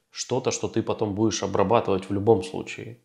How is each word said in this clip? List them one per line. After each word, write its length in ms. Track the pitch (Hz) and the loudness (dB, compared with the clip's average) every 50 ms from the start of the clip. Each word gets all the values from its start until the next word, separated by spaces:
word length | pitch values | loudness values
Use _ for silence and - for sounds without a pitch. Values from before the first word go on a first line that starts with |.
| _ _ - | _ _ -12
что-то, 380 | - - - 120 127 - 117 | -10 -6 -4 -4 -2 -2 -2
что 160 | - - - | -4 -2 -4
ты 160 | 98 - 113 110 | -2 -2 -2 -2
потом 320 | - 101 - 113 104 95 | -2 -2 -2 -2 -2 0
будешь 260 | 101 113 107 95 - | 2 0 0 0 0
обрабатывать 680 | 101 95 98 104 98 98 120 117 - 101 98 92 - - | -4 0 2 2 4 4 4 4 4 2 0 0 -2 -2
в 40 | 101 | -4
любом 300 | 98 101 113 110 98 - | 0 4 4 4 4 4
случае. 540 | - - 87 - - - - 110 113 120 - | -4 -8 -8 -8 -10 -10 -12 -12 -14 -16 -18